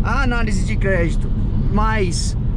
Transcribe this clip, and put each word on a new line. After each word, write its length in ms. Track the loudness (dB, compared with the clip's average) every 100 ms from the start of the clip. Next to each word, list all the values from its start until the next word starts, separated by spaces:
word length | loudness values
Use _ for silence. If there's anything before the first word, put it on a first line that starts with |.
a 200 | 0 0
análise 420 | 0 0 0 0 0
de 100 | 0
crédito 540 | 0 2 2 0 0 0 0 0 0
mais 640 | 2 0 0 0 0 -2 -2 -2